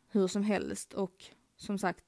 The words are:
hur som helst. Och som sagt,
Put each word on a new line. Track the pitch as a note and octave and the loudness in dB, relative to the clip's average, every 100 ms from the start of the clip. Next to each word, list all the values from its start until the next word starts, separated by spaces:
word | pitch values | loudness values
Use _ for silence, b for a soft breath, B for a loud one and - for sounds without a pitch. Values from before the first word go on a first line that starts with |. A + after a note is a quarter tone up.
| _ | _
hur | G#3 F#3 | 2 2
som | G3+ | 2
helst. | G#3 G3 - G3+ - | 2 0 -2 -8 -8
Och | - F#3+ - - - _ - | -4 -4 -6 -20 -20 _ -12
som | - G3 | -4 -2
sagt, | F#3+ F#3+ | -2 -4